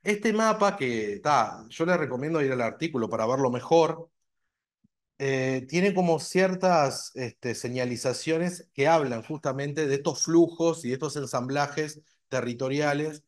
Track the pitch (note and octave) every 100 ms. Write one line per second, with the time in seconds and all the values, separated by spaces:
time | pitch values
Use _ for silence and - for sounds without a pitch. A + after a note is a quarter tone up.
0 | - G#3 A3+ G#3+ A3 G#3+ G3+ G3 C3 A#2
1 | G#2 G2+ D3 C#3+ G#2+ - A2 - E3 F3
2 | C#3 B2 D3 D#3+ C3+ B2 A2+ - D#3+ D3+
3 | A2 A2+ A2 C3+ C3 B2 - E3 D#3+ D#3+
4 | - _ _ _ _ _ _ _ _ _
5 | _ _ C#3 C3+ C3 C3 B2+ E3+ G3+ F#3
6 | F3 D#3 - F3+ F#3+ F#3 F#3 E3+ C#3 -
7 | - - A#2+ - B2 A2+ B2 B2+ B2 A#2
8 | C3 A#2+ D#3 D#3+ F3 F3+ - - C#3+ E3
9 | C3+ A2+ A2 D3+ C#3+ C3+ C#3+ D3 D3 C#3
10 | D3+ C#3 - E3+ E3+ E3+ E3 D#3+ A#2+ C3
11 | D3+ D3 C3 C3 B2+ C#3 C#3+ D3+ D3+ -
12 | _ _ _ B2+ A#2+ A#2+ C3 C#3+ D3 C#3+
13 | D#3 D3+